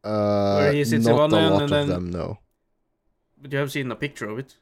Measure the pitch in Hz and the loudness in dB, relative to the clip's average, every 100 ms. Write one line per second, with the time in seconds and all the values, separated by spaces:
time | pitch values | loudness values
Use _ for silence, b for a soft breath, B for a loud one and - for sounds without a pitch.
0 | 104 107 104 104 101 101 101 143 139 113 | -4 -2 0 2 2 2 2 2 0 2
1 | 113 123 151 - 160 151 143 147 143 90 | 4 4 4 4 4 2 2 0 0 -4
2 | 90 87 82 104 _ _ _ _ _ _ | -4 -6 -8 -10 _ _ _ _ _ _
3 | _ _ _ _ 139 139 143 143 131 113 | _ _ _ _ -8 -4 -4 -4 -6 -6
4 | 143 - 107 110 135 _ | -8 -8 -10 -10 -12 _